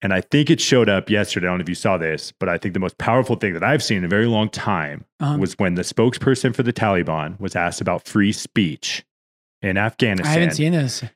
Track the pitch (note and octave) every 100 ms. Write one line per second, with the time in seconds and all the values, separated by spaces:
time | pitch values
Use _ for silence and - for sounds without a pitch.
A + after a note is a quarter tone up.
0 | G2+ F#2 - C#3+ D3 D3+ - C3 G#2 F#2+
1 | G2 G#2 G2 G2 F2+ F2+ F2 F2 G#2+ F2+
2 | D#2+ D#2 - - F#2 F2 G2+ F#2+ F#2 -
3 | - B2 B2 A2+ G#2 E2 G#2 D3+ - G2+
4 | F2 G2+ A#2 A2 A2 - A2 F2+ D2 D2
5 | - - C#3+ D3 F#2 - F#2+ F2 F2+ -
6 | A#2+ - C#3 B2+ B2+ B2+ A#2+ - A2 F#2
7 | D#2 D#2+ D#2 G2 F#2+ F2 E2+ - F#2 F2
8 | - A2 G2+ - - A#2 E2+ - - -
9 | - _ _ _ _ _ G2 F#2+ A2 -
10 | A#2 F#2+ D3 D#3+ E3+ D#3 D#3+ E3 C3 -
11 | A2+